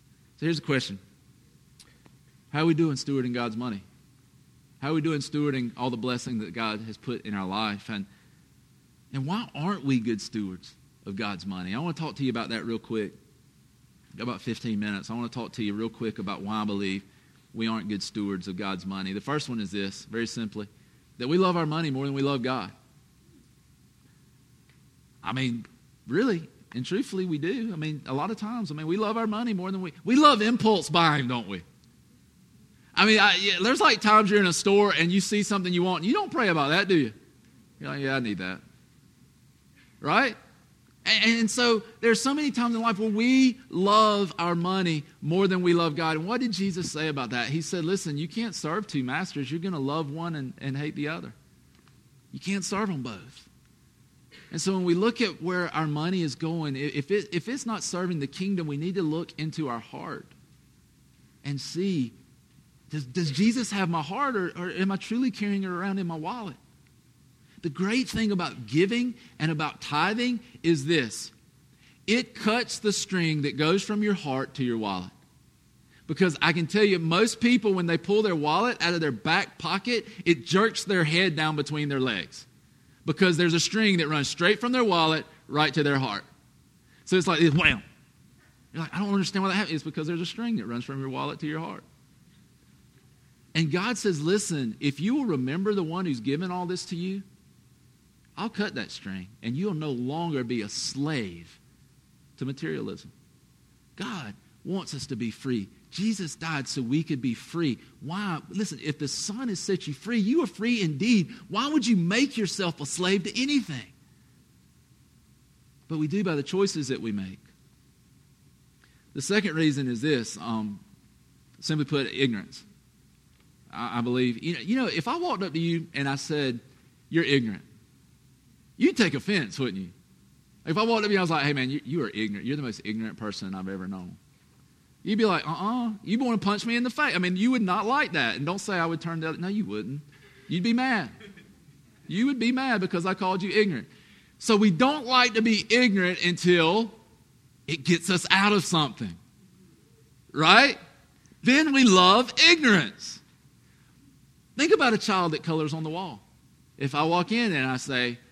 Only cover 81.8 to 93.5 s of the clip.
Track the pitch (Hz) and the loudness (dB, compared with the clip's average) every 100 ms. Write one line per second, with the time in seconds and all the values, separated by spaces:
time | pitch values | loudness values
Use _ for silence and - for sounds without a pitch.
81.8 | 147 139 127 101 78 - - _ _ _ | -2 0 0 -2 -6 -12 -20 _ _ _
82.8 | _ _ - - 185 160 175 165 - 214 | _ _ -4 4 4 6 4 4 0 2
83.8 | 214 185 147 151 135 - 175 214 240 254 | 4 4 2 0 -2 2 2 2 2 2
84.8 | 226 175 160 156 - - - 147 151 156 | 4 4 4 2 -4 -16 -4 0 2 2
85.8 | 143 139 131 101 - - _ _ _ _ | 2 2 0 -4 -10 -20 _ _ _ _
86.8 | _ _ - 185 180 160 165 147 160 117 | _ _ 0 2 4 6 6 6 4 2
87.8 | - - _ _ - _ _ _ _ 160 | -6 -20 _ _ -20 _ _ _ _ -8
88.8 | 160 170 202 196 180 196 190 185 180 156 | -6 -2 0 2 0 0 0 0 0 -4
89.8 | 160 - 151 170 170 - 233 220 104 120 | -4 -6 -4 -4 -6 -6 -4 -2 -4 -6
90.8 | 120 135 135 131 139 - 151 160 165 - | -6 -6 -6 -4 -6 -6 -6 -6 -8 -12
91.8 | - _ _ _ _ _ - _ _ _ | -16 _ _ _ _ _ -20 _ _ _
92.8 | - _ _ _ _ _ _ | -20 _ _ _ _ _ _